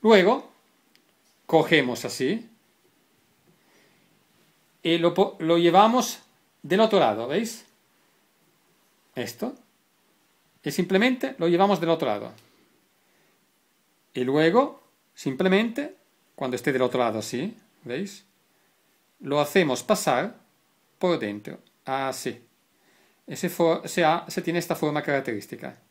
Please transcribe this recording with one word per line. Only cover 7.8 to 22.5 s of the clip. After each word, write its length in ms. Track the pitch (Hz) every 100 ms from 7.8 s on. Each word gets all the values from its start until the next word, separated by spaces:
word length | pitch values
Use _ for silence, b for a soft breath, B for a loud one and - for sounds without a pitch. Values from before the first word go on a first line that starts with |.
| _ _ _ _ _ _ _ _ _ _ _ _ _
Esto. 400 | - 113 - 233 - _ _ _ _ _ _ _ _ _ _
Y 80 | -
simplemente 640 | 139 180 190 233 254 269 -
lo 100 | 170
llevamos 320 | 170 196 190
del 100 | 165
otro 160 | 160 135
lado. 260 | 104 113 - _ _ _ _ _ _ _ _ _ _ _ _ _ _ _ _ _
Y 120 | -
luego, 580 | 127 143 160 202 285 - _ _ _
simplemente, 840 | - - 135 185 190 226 233 294 - _ _ _
cuando 220 | - 131 123
esté 160 | -
del 100 | 131
otro 160 | 127 123
lado 200 | 120 110
así, 360 | 107 120 180 - _ _
¿veis? 400 | 127 127 196 - _ _ _ _ _ _ _ _ _ _
Lo 200 | - 143
hacemos 420 | 147 196 160 123
pasar 520 | - 214 - 127 185 - _ _ _ _ _ _
por 200 | 185 165
dentro, 420 | 107 101 107 - _ _
así. 580 | - 135 135 127 131 113 _